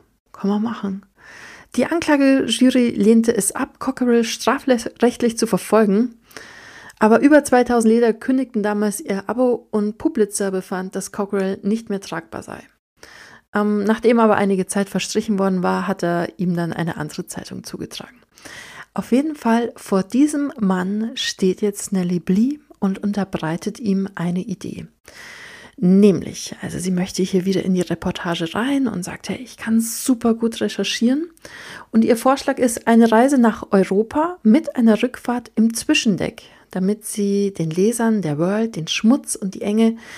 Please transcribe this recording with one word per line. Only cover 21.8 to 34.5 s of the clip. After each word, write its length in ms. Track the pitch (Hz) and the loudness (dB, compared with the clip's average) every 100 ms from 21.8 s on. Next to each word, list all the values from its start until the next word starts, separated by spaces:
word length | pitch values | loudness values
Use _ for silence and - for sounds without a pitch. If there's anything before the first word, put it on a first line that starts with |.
| - | -4
Nellie 260 | 190 180 180 | -2 -2 -2
Bly 400 | - 190 254 294 _ _ | 0 2 2 -2 _ _
und 240 | 196 190 | -4 -2
unterbreitet 760 | 202 202 185 - 156 165 214 202 | -4 -4 -6 -6 -6 -6 -8 -6
ihm 280 | 220 190 196 | -2 -2 -4
eine 280 | - 170 175 | -4 -4 -4
Idee. 440 | 220 180 - - 165 _ - - - - - - - - | -6 -10 -10 -12 -14 _ -20 -20 -20 -20 -20 -20 -20 -2
Nämlich, 800 | 180 190 208 170 - - - - | 2 6 6 4 -2 -12 -14 -12
also 160 | 175 165 | -10 -8
sie 140 | 180 | -4
möchte 320 | 180 185 - | -4 -4 -2
hier 220 | 185 190 185 | -2 0 0
wieder 180 | 190 | -2
in 100 | - | 0
die 80 | 180 | 0
Reportage 720 | 170 170 185 - 180 170 165 | -2 -4 -6 -6 -6 -4 -4
rein 340 | 180 254 277 262 | -4 -2 -2 -2
und 160 | 180 | -4
sagt, 260 | 190 202 - | -8 -10 -10
hey, 80 | - | -10
ich 180 | 254 - | -12 -10
kann 240 | 220 226 | 0 0
super 560 | 226 - - 240 233 226 | 0 -2 -2 0 0 0
gut 240 | 233 226 | -2 -2
recherchieren. 720 | 214 - 202 - 233 277 339 _ - - - - - | -4 -4 -4 0 0 0 -4 _ -20 -20 -18 -20 -4
Und 120 | 226 | 2
ihr 140 | 226 226 | 2 2
Vorschlag 420 | 262 277 - 269 | 2 0 -2 0
ist 280 | 247 - - | 0 0 4
eine 240 | 233 233 | 6 6
Reise 280 | 226 269 277 | 6 4 4
nach 320 | 233 - - | 4 2 0
Europa 640 | 196 185 190 226 302 330 359 | 2 2 0 0 0 -2 0
mit 320 | 214 | 4